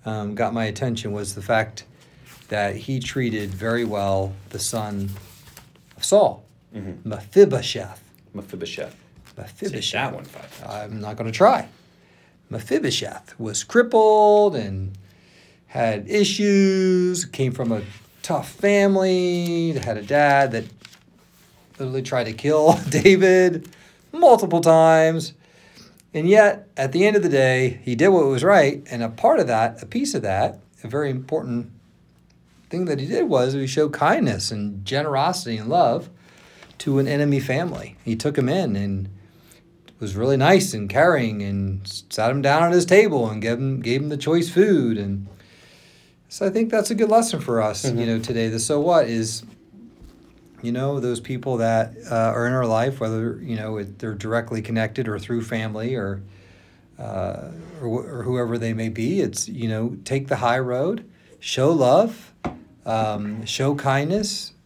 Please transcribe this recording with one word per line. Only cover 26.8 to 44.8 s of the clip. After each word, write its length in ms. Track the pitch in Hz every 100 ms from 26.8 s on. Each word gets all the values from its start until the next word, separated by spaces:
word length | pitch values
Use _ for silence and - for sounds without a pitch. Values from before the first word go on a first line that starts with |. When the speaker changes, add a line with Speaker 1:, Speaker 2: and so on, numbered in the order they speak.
| 135
Speaker 1:
the 140 | 151 202
end 100 | 208
of 60 |
the 80 | 170
day, 500 | 139 131 127 127 127
he 100 | -
did 140 | 120 175
what 160 | 185 143
was 180 | 131
right. 380 | 160 202 143 143 -
And 140 | 120
a 60 | 117
part 300 | 117 - 311
of 60 | 147
that, 380 | 113 117 -
a 20 | -
piece 300 | 240 285 160
of 80 |
that, 360 | 107 95 127 - _ _
a 40 | 113
very 240 | 135 147
important 580 | 131 131 156 131 120 120 - _ _ _ _ _ _ _ _ _
thing 140 | 170 180
that 140 | 139
he 60 | 139
did 240 | 220 320
was 240 | 143 127
he 140 | 139 135
showed 260 | 135 151
kindness 560 | 147 147 254 196 101 -
and 340 | 107 104 98
generosity 760 | 98 135 151 135 156 180 - 110
and 120 | 107
love 400 | 165 143 135 - - _ - - - - -
to 180 | - 135
an 100 | 139
enemy 320 | 143 147 139
family. 560 | 131 131 175 - - -
He 120 | - 113
took 200 | 147 143
him 100 | 127
in 260 | 175 165 101
and 340 | 101 98 95 - - _ _ _ _ _ _ _
was 160 | 101 95
really 220 | 123 139
nice 360 | 139 190 -
and 160 | 110 101
caring 540 | 127 165 156 117 107
and 380 | 101 98 98 95 98
s-, 180 | - -
sat 220 | - 110
him 100 | 135
down 220 | 139 147
at 80 | 170
his 140 | 175 175
table 440 | 190 220 147 113
and 120 | 107
gave 160 | 110 120
him, 220 | 135 131
gave 200 | 113 131
him 80 | 147
the 80 | 147
choice 320 | 147 165 170
food. 480 | 170 214 175